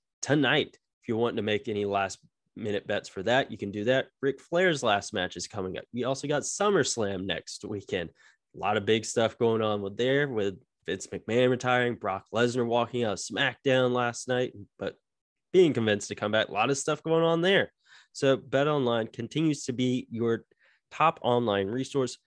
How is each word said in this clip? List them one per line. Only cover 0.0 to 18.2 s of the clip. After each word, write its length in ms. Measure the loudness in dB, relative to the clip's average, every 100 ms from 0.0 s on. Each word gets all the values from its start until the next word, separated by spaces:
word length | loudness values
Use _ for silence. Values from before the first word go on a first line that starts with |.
| _ _
tonight. 560 | 0 4 4 4 0 -6 _ _
If 60 | -4
you 80 | 0
want 220 | 0 0
to 40 |
make 280 | -2 -2 -2
any 160 | -4 -2
last 340 | -2 -2 -6 _ _ _ -10
minute 280 | -4 -4 -2
bets 220 | -4 -4
for 160 | -6
that, 260 | 0 2 0
you 80 | -6
can 140 | -8
do 140 | -4 0
that. 220 | 0 0 _
Ric 200 | -4 -4
Flair's 420 | -4 2 2 2
last 300 | 2 0 0
match 240 | -4 -4 -6
is 100 | -10
coming 300 | -8 -6 -8
up. 80 | -10
We 100 | -6
also 240 | -4 -4 -2
got 140 | -2
SummerSlam 840 | -2 -2 2 4 2 0 -2 -2 -4
next 380 | -6 -6 -14
weekend. 460 | -10 -10 -4 -4 -4 -10 -20 _ _ -6
A 20 |
lot 200 | -2 0
of 80 | 2
big 180 | 0
stuff 340 | 2 0 0 2
going 240 | 0 2
on 200 | 0 -2
with 160 | -4 -2
there, 320 | 0 0 0
with 260 | 0 -2 -4 _ _ -8
Vince 220 | -6 -6
McMahon 420 | -10 -2 2 4
retiring, 460 | 2 2 2 0 -2
Brock 300 | -4 -6 -4
Lesnar 320 | 0 0 2 0
walking 380 | 0 0 0
out 100 | -2
of 60 | -4
SmackDown 720 | -6 -2 -2 0 2 2 4
last 380 | 2 -2 -4 -4
night, 240 | -2 -2 -6 -20 _
but 160 | -8 -8 _ _ _ _ _
being 220 | 4 6
convinced 340 | 4 2 2 -2
to 80 | -4
come 160 | 0
back. 160 | 2 0
A 60 |
lot 160 | 0 0
of 80 | 0
stuff 260 | -2 -4
going 200 | 0 2
on 180 | 4 2
there. 320 | 4 2 0 _ _ -20 _
So 240 | -2